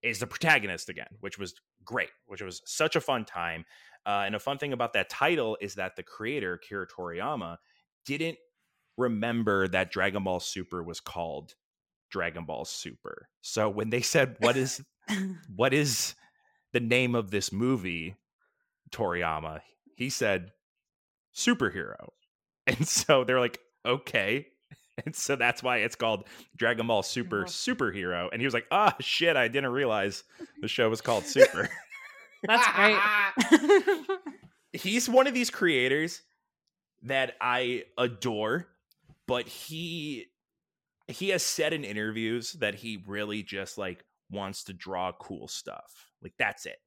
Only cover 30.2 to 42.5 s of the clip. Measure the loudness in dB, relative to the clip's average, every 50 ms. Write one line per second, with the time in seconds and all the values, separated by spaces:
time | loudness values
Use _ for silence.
30.2 | -14 _ -18 -18 -18 -18 _ -10 -8 -6 0 2 2 2 2 0 0 0 0 0
31.2 | 0 0 10 10 10 10 10 0 -2 -4 -4 -10 -16 -18 -20 -20 -20 -20 -20 -20
32.2 | -20 -20 -16 -8 0 4 6 6 6 6 6 8 8 8 8 6 4 4 4 2
33.2 | 2 2 2 2 6 8 8 6 8 8 8 8 8 4 0 0 0 -6 -6 -6
34.2 | -6 -14 -16 -16 -20 -20 _ _ _ _ -12 -6 -2 0 0 2 2 6 6 6
35.2 | 6 6 2 0 -2 -2 -2 2 2 4 4 4 4 4 2 2 0 -2 -6 -12
36.2 | _ _ _ _ _ _ _ _ _ _ _ _ _ _ _ _ -6 -2 0 0
37.2 | 0 0 -2 -4 0 0 2 2 0 0 -2 -4 -6 -8 _ 0 0 0 0 -2
38.2 | -4 -2 -2 0 0 0 0 -2 -4 _ _ _ _ _ _ _ _ _ -20 _
39.2 | _ -4 -2 -2 -2 -6 -12 -14 -14 -12 -10 -8 -8 -8 -6 -8 -6 -8 -8 -10
40.2 | -12 _ _ _ _ _ _ _ _ _ _ _ _ _ _ _ _ -16 -8 -4
41.2 | 0 0 0 2 0 -2 -2 0 0 0 0 -2 -4 -6 -4 -4 -4 -4 -2 -2
42.2 | -2 -2 -2 -2 -4 -8